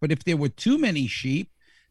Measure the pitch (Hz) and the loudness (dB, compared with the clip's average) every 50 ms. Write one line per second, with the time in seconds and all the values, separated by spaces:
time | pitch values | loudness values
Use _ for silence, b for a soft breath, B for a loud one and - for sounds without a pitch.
0 | 160 151 156 - - 180 165 147 147 131 - - - 220 277 320 294 214 170 147 | -2 -2 -2 0 0 0 0 0 0 -2 -2 0 2 2 2 4 2 2 0 0
1 | 131 104 - - - 131 135 170 - - _ b b b b b b b | -2 -2 -4 -4 -4 -2 -2 -2 -4 -6 _ b b b b b b b